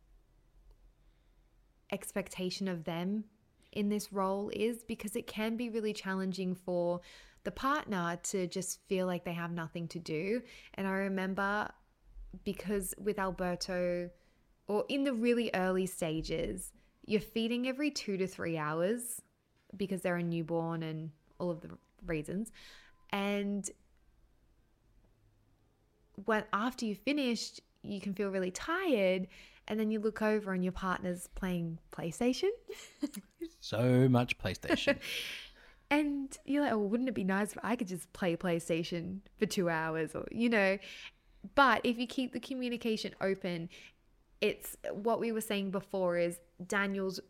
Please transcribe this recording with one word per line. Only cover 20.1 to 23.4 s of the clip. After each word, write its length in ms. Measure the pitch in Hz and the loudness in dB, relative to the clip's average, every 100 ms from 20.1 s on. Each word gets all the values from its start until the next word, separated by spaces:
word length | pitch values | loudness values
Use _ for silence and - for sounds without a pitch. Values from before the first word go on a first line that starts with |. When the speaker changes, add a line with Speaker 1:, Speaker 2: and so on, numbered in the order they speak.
| 175 | 2
Speaker 1:
a 60 | |
newborn 600 | 175 170 165 170 165 165 | 2 0 0 0 0 -2
and 280 | 160 156 160 - _ - | -4 -4 -8 -12 _ -6
all 120 | 180 | -4
of 100 | 165 | -4
the 80 | 160 - _ - 180 | -8 -16 _ -12 -4
reasons. 440 | 160 147 180 233 - - - - - - | -4 -2 -4 -4 -10 -20 -20 -20 -18 -6
And 580 | 202 202 202 | -2 0 0